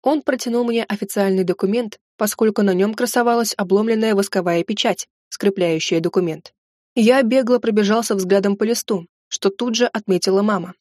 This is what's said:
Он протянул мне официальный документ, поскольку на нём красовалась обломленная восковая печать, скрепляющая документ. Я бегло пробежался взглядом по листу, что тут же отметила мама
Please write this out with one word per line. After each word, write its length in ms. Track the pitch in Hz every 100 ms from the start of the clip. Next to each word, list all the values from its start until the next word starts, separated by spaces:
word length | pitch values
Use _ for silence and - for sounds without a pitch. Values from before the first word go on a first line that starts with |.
Он 200 | 262 302
протянул 420 | 285 262 247 240
мне 200 | 240 233
официальный 600 | - 208 196 208 196 190
документ, 560 | 180 175 196 226 220 - _ _
поскольку 440 | 214 - 220 208
на 120 | 202
нём 200 | 180 202
красовалась 600 | 214 240 247 240 233 226 -
обломленная 580 | 185 196 226 220 220 196
восковая 480 | 202 196 180 170
печать, 440 | 170 208 233 185 - _ _
скрепляющая 680 | - 202 196 170 160 - 165
документ. 540 | 165 190 175 160 - _ _ _ _ -
Я 260 | 226 262
бегло 360 | 233 262 240 247
пробежался 560 | 226 214 202 220 220 202
взглядом 400 | 185 196 202 202
по 80 |
листу, 440 | 220 233 - 196 170 _ _
что 220 | - 196
тут 260 | 196 247 226
же 100 | 240
отметила 560 | 220 208 180 190 190
мама 320 | 208 196 180 -